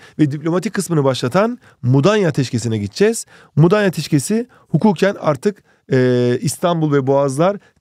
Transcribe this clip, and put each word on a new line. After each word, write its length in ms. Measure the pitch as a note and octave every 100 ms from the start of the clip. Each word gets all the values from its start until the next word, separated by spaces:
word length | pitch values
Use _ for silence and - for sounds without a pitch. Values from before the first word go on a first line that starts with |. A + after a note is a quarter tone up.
| - -
ve 120 | D3
diplomatik 440 | D3+ D#3+ F3+ G#3
kısmını 300 | G3 E3 D#3+
başlatan 540 | C3+ B2 B2 F3+ A3+ B3 _ _
Mudanya 460 | B2 C3+ F3+ G#3+ E3+
Ateşkesi'ne 500 | C#3+ B2 A#2 A#2 A2
gideceğiz. 480 | G2+ - G#3 A3+ - - - D3
Mudanya 320 | E3+ G#3 G3
Ateşkesi 600 | - - D3 - A3 B3 _ _
hukuken 480 | D3+ G#3+ F3 F#3+ -
artık, 420 | D#3+ C3+ G#3 G3+ _ _ -
e, 460 | C3 B2+ B2 B2 B2
İstanbul 500 | E3 - F3 E3 D#3
ve 140 | C#3+ C3
Boğazlar 500 | C#3 C#3+ C3+ F3+ G3+ _ _